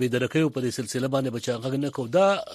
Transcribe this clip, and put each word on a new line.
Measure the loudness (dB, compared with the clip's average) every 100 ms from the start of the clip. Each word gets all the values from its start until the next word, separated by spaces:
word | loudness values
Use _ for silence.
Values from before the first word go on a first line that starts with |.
بې | 0 0
درکیو | 0 2 2 0
په |
دې | -2 -2
سلسله | -4 -2 0
باندې | 0 0
به | -4 -4
چا | -4
غږ | -2 -2
نه | -2
کو. | -4 0 4
دا | 4 2 -2